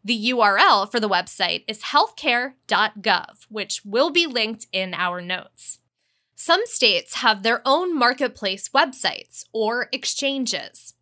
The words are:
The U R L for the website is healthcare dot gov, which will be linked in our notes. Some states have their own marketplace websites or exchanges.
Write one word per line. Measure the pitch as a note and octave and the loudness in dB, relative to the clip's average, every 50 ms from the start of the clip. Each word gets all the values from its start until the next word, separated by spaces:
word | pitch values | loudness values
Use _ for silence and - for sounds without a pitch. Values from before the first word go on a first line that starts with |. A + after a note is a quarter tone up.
The | _ G3+ A#3+ | _ -2 -2
U | A3 G#3 A#3+ B3+ A#3+ | 0 0 0 2 4
R | G#3+ G3+ G3 | 4 4 6
L | G3+ - F#4+ C4 G3+ G3 | 6 6 6 6 4 4
for | G3+ - A#3+ | 0 -2 -2
the | G#3+ G#3 | 0 2
website | F#3+ F3+ F#3 - - - F#3+ F3 E3+ - _ | 0 0 0 0 0 0 2 0 -2 -4 _
is | - G#3+ - - | -6 -6 -6 -4
healthcare | - - D4 F#4+ - - - - D4 A#3+ A#3+ B3 C4 - _ _ | 2 2 2 2 2 -2 -4 -2 0 0 0 -2 -4 -10 _ _
dot | - G#3+ F#3 G#3+ G#3+ - G#3 | -2 0 2 2 0 -2 -4
gov, | F3+ A3 F#3 - - - - _ - _ | 0 0 0 0 -2 -8 -18 _ -20 _
which | G#3+ G#3+ G3 G#3 - - _ | -8 -8 -6 -6 -6 -8 _
will | G#3 G3 A#3+ D4 E4+ | -4 0 0 0 2
be | C#4+ F4 E4+ | 2 -2 -2
linked | D#4 A#3+ A#3+ A3 G#3+ A3+ G#3+ - _ | 0 -2 -4 -4 -4 -4 -8 -10 _
in | - F#3+ F#3+ F#3 F3+ | -6 -6 -6 -4 -4
our | - F3+ F3+ F3 F3+ | -4 -4 -4 -4 -6
notes. | F3 F3+ F#3 F3+ - - _ - - - - _ _ _ _ _ _ _ _ _ _ _ _ | -6 -8 -8 -8 -8 -14 _ -4 -4 -4 -4 _ _ _ _ _ _ _ _ _ _ _ _
Some | - - - E4+ F#4+ A#4 | -2 2 4 4 4 4
states | A#4 - - C4 A3 F#3+ E3 - - - | 0 0 2 2 2 2 0 -2 -4 -6
have | - - A#3 G#3+ G3 G3 | 0 2 2 0 2 0
their | A3+ A#3+ A#3 _ | 0 0 0 _
own | C4+ C4+ D#4+ F#4 F4+ E4+ | 2 2 2 2 -2 0
marketplace | C#4 A#3+ A#3+ C4+ - C#4+ A#3+ - - A3 G3 F#3+ G3 - - | 2 2 2 2 0 -2 -4 -4 -4 -4 -4 -4 -4 -8 0
websites | - C4+ E4 C4+ C4+ - - F3+ - - - _ - - - _ | 2 2 2 2 0 -2 -2 -2 -4 -6 -14 _ -10 -10 -10 _
or | - A3+ G#3+ G#3+ A#3 B3 A#3 - | -4 -2 -2 0 0 -2 -4 -6
exchanges. | - C4 - - - - C#4 C4+ C#4 C4+ B3+ A3+ - D3 - - - - - - _ _ | -8 -6 -4 -4 -4 -2 -2 -2 -2 -2 -4 -4 -4 -6 -8 -6 -6 -4 -6 -6 _ _